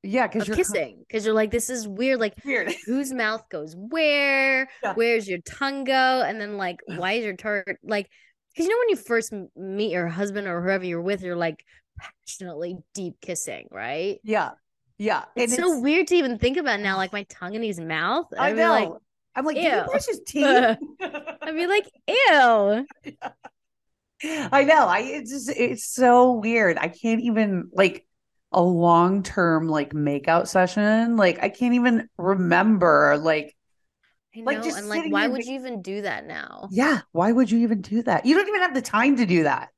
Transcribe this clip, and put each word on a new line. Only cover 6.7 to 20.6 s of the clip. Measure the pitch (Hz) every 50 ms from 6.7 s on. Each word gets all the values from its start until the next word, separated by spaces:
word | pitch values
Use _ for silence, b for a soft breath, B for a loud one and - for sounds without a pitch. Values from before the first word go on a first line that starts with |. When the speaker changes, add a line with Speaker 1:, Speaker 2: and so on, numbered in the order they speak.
| 180 - - -
Speaker 1:
Ugh. | 175 170
Speaker 2:
why | 175 185 214
is | 240 226
your | 208 185
tongue, | 185 - 214 208 202 185 196 - _ _
like, | - 220 208 196 b b b b b b _ _ _ _
'cause | - 330
you | 359
know | 453 480
when | 494 453
you | 370
first | - - - 233 226 226 -
m-, | 220 202 180 - _
meet | - 190 190 190 202 214 214
your | 165 180 170 170
husband | 160 180 208 202 196 208 202
or | 190 170 175
whoever | 175 185 196 190 185
you're | 180 170 170
with, | 170 190 202 185 185
you're, | 180 175
like, | 170 170 165 156 - _ b b b b _ _ - - - _ _ _
passionately | - - - 190 180 160 147 170 175 185 175 _ _ _
deep | 202 185 175 156 _
kissing, | - - 175 - - - 104 67 - -
right? | - 95 107 120 139 156 180 202 196 - _
Speaker 1:
Yeah. | 214 214 202 160 120 - _ _ _ _ _ _ _ _
Yeah. | - 208 214 202 143 - _ _
Speaker 2:
It's | 247 247 233 247
Speaker 1:
And | 254 339
Speaker 2:
so | 359 320
Speaker 1:
it's | 254
Speaker 2:
weird | 233 285 311 359 349
to | - 359
even | 349 285 254 240
think | 208 - 247 277
about | 359 302 269 214 202
now, | 208 196 190
Speaker 1:
Ugh. |
Speaker 2:
like, | 190 190 185 -
my | 202 202
tongue | _ - - - 185 202
in | 220 233
his | 214 190 170
mouth. | 165 165 160 156 165 185 240 320 339 _ -
Speaker 1:
I | 214 262 294
Speaker 2:
I'd | 220
be | 226 330
like, | 339 330 - 208 165
Speaker 1:
know. | 160 - _ _ _ _ _ _ _
I'm | 247 269
like, | 311 285
"Did | 277 349
you | 320
Speaker 2:
"Ew." | 254 202 170
Speaker 1:
brush | - - 571 -
his | 494 392 - -
teeth?" | - - 294 285 277 262 254